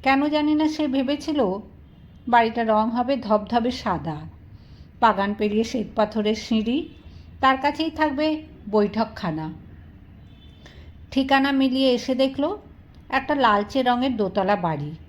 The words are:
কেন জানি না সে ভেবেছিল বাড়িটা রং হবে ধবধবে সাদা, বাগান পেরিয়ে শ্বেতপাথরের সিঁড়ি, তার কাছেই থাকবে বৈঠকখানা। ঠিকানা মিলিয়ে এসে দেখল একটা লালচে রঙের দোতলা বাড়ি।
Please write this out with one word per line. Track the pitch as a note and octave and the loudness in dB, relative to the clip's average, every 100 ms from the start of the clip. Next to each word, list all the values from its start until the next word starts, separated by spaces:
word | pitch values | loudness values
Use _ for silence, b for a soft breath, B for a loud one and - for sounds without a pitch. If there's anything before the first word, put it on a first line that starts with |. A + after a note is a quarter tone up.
কেন | C4 C4+ D4 | 2 2 2
জানি | D4+ D4+ | 2 2
না | D4+ D#4 | 4 2
সে | D#4 D4+ | 0 0
ভেবেছিল | C4+ C4 C#4+ E4 D4 G#3 F#3+ - - - - - - - | 0 0 -2 -2 0 0 -2 -10 -20 -20 -20 -20 -14 2
বাড়িটা | A#3 A3+ A3+ | 4 4 0
রং | A3+ G#3+ A3 | 2 2 2
হবে | A#3 A#3+ C4+ | 0 0 -2
ধবধবে | G3+ G#3+ G3+ A#3 A#3 | 2 0 2 0 0
সাদা, | B3 G#3+ E3+ D#3+ D3+ D#3+ - - B B B B - | -2 -4 -4 -4 -8 -12 -18 -20 B B B B 2
বাগান | A#3 G3 G3+ | 2 4 -2
পেরিয়ে | G#3 G#3+ G#3 | 0 0 0
শ্বেতপাথরের | A3+ B3 G#3 - G#3+ A3 G#3 | -2 -4 -4 0 0 0 -2
সিঁড়ি, | A3 - A3 G#3+ C4+ E4 B B B B - | -2 -2 -2 0 -2 -4 B B B B 2
তার | C4+ C4 | 2 4
কাছেই | C#4+ D4 D#4+ | 0 -2 -4
থাকবে | D#4 D#4 C4+ D#4 D#4 - - - | 0 -2 0 -2 -2 -6 -16 -2
বৈঠকখানা। | G#3+ G#3 A3 A3 - F3+ D#3 D#3+ F3 - - - - - - - - - - B B B B - | 0 2 0 -4 -4 -6 -4 -8 -10 -18 -20 -20 -20 -20 -20 -20 -20 -20 -20 B B B B -4
ঠিকানা | C4+ C4+ C4+ C#4 | -2 2 4 4
মিলিয়ে | C4+ C4+ B3+ C4+ | 2 2 2 2
এসে | A#3+ - | 2 0
দেখল | B3+ C4+ C4+ D4 G#4 - - - - - | 0 0 0 -4 -4 -12 -20 -20 -20 -4
একটা | C4 C4 | -4 -2
লালচে | C#4+ A#3+ G#3 G#3 C4+ | 2 4 2 2 0
রঙের | B3 A#3+ C4+ A3+ | 2 2 0 -2
দোতলা | G3 F#3+ F#3+ G3+ | -2 0 0 0
বাড়ি। | F3 D3+ D3 D#3 | 0 -4 -6 -10